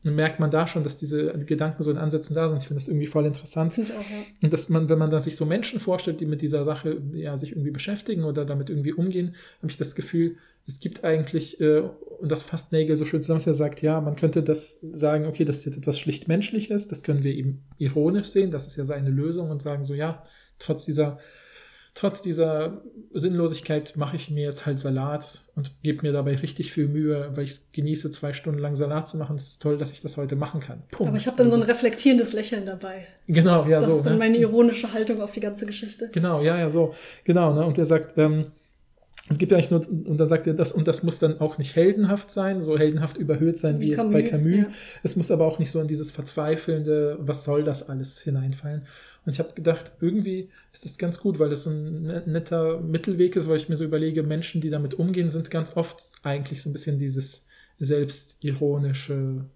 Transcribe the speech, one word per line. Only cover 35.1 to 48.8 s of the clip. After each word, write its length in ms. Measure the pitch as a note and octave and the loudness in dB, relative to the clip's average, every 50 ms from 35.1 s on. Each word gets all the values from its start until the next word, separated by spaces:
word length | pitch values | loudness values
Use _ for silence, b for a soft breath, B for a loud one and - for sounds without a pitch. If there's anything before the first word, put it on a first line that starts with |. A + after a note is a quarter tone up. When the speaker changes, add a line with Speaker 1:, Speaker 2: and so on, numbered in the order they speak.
| A3+ G#3+ | -2 -2
Speaker 2:
auf 120 | G#3 G#3 - | -4 -6 -6
die 80 | G#3+ | -6
ganze 240 | G#3 G#3 G3+ - A3+ | -6 -6 -6 -6 -8
Geschichte. 440 | G#3 G#3 - - G#3 - - - A3+ - | -10 -8 -10 -12 -14 -10 -12 -12 -4 -2
Speaker 1:
Genau, 280 | E3+ E3+ F3+ E3+ D3 | 0 2 2 2 2
ja, 160 | D3 D#3 E3+ | 2 2 2
ja, 120 | F3 E3+ D#3 | 2 0 2
so. 240 | D3+ E3+ E3 D#3 D#3 B B B B B B | 4 4 2 2 0 B B B B B B
Genau, 280 | - E3+ F3+ F3 D#3 D3 | 4 6 6 6 6 4
ne? 120 | D3 E3 | 4 2
Und 120 | E3+ C#3+ | 2 4
er 80 | F3+ E3 | 2 4
sagt, 320 | D3+ E3 D#3 D#3+ - - | 4 4 4 2 0 2
ähm, 300 | - D3+ D#3 D#3 D#3 D#3 - - _ _ _ _ _ _ _ _ _ _ _ _ - - - | 4 4 4 4 2 -2 -4 -8 _ _ _ _ _ _ _ _ _ _ _ _ -20 -2 0
es 80 | D3+ | 2
gibt 140 | C#3+ F#3 F3+ | 2 6 6
ja 60 | G3 | 6
eigentlich 120 | F3 E3+ - | 6 6 4
nur, 160 | F3 E3 D#3+ - F3+ D#3+ - - | 2 2 2 0 -4 -6 -2 -2
und 80 | D#3 | 2
dann 100 | D3 D#3+ | 2 4
sagt 200 | D3+ E3 D#3+ - | 4 4 2 2
er 60 | E3 D#3 | 0 2
das, 160 | D#3+ E3+ - | 2 0 0
und 160 | - F#3 D#3 | 2 0 2
das 160 | E3 D3 - - | 2 0 2 0
muss 160 | E3+ E3 - | -2 0 2
dann 200 | E3 D#3 D#3 D#3 | 2 2 2 2
auch 180 | D#3 D#3 D#3 | -2 -2 -2
nicht 180 | - C#3 C3+ - | -4 -6 -2 2
heldenhaft 560 | E3 E3+ F#3+ G3+ G#3 G#3 F#3 G3+ G3+ - - | 6 6 6 6 6 4 2 2 0 -2 -6
sein, 280 | - G3+ F#3+ F#3+ G3 F#3+ | -4 -2 0 0 0 -2
so 160 | E3+ D#3 D#3 | 0 0 4
heldenhaft 400 | D3+ D#3 D3+ D3+ D#3 D3 D3 - | 4 4 4 4 2 -2 -2 -4
überhöht 400 | - - D3 D3+ C3+ D#3 E3 E3 | -4 -2 0 2 2 2 2 2
sein, 220 | - - D#3 D3 D3+ | 2 0 0 0 2
wie 60 | D3 | 2
Speaker 2:
Wie 40 | D3+ | 0
Speaker 1:
jetzt 200 | D3+ D#3 A3+ G#3+ | 2 2 2 4
bei 120 | G#3 D3+ B2+ | 4 4 4
Speaker 2:
Camus, 80 | - | 4
Speaker 1:
Camus. 340 | - D3+ D3+ E3 F3+ G#3 G#3 | 2 2 4 4 6 4 4
Speaker 2:
ja. 40 | G#3 B B B B B B B | 2 B B B B B B B
Speaker 1:
Es 120 | F#3 - | -2 0
muss 140 | F#3 E3 - | 0 2 2
aber 140 | - D3+ D#3+ | 4 4 4
auch 140 | D#3+ D#3+ - | 2 2 0
nicht 100 | D#3+ C3+ | -4 -2
so 80 | - D#3+ | -2 -2
in 80 | D#3 | -2
dieses 240 | D3+ D#3 D3 D#3 D3+ | -2 -4 -4 -6 -8
verzweifelnde, 1040 | - - C#3 - - - D3 D3+ D#3+ D#3 - - D#3+ D#3 D3+ D3+ D3+ D3+ D3 D3 D3 D3+ | -10 -10 -12 -8 -6 -4 -2 -2 -2 -2 0 -2 -2 -2 2 2 2 2 2 0 -2 -2
"Was 240 | D3+ C#3 C#3+ - - | -4 -4 -4 -4 -2
soll 180 | D3 C#3+ D3 D3+ | 0 0 2 2
das 240 | D3+ C#3 C#3 - | 0 -2 -4 -6
alles?" 320 | - C3+ C3 C3 C3 - - | -8 -8 -8 -8 -8 -12 -10
hineinfallen. 640 | - D#3 C#3 C3+ C3 C3+ C3+ C3+ - D3 D3+ D3 | -4 -2 -2 -2 -2 -2 -4 -6 -8 -8 -8 -8